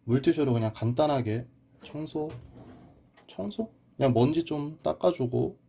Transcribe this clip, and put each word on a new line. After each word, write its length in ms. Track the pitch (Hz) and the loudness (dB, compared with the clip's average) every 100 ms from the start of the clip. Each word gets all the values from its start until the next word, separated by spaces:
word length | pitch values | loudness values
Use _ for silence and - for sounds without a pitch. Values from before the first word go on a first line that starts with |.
| - | 2
물티슈로 460 | 127 165 160 135 | 2 2 2 2
그냥 200 | 117 110 | 2 0
간단하게 720 | - 113 123 151 139 107 110 127 _ _ _ | -2 -2 2 2 2 0 -2 -6 _ _ _
청소, 460 | - 147 156 160 151 120 - - - - - - _ _ - | -14 -10 -6 -6 -6 -8 -16 -20 -20 -20 -20 -20 _ _ -18
청소? 440 | - 202 - 220 - _ - | -10 -8 -6 -8 -10 _ 0
그냥 160 | 135 | 2
먼지 300 | 113 127 160 165 | 6 4 2 -2
좀 340 | 151 147 156 | -4 -4 -4
닦아주고 720 | - - 180 - 127 120 135 - | -4 2 0 2 -2 0 -2 -6